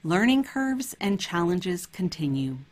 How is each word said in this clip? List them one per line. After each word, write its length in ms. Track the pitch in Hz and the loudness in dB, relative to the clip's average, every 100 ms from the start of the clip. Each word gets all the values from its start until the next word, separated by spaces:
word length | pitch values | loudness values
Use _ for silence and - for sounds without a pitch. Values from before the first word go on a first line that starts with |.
Learning 400 | 160 180 240 262 | 0 4 6 4
curves 520 | 262 269 269 262 - - | 2 -2 -2 -2 -4 -4
and 200 | 202 196 | -2 -2
challenges 680 | - 175 170 180 185 175 - | -2 0 2 2 0 -4 -6
continue 720 | - 180 - 147 135 131 131 139 | -4 -4 -2 -2 0 -2 -6 -12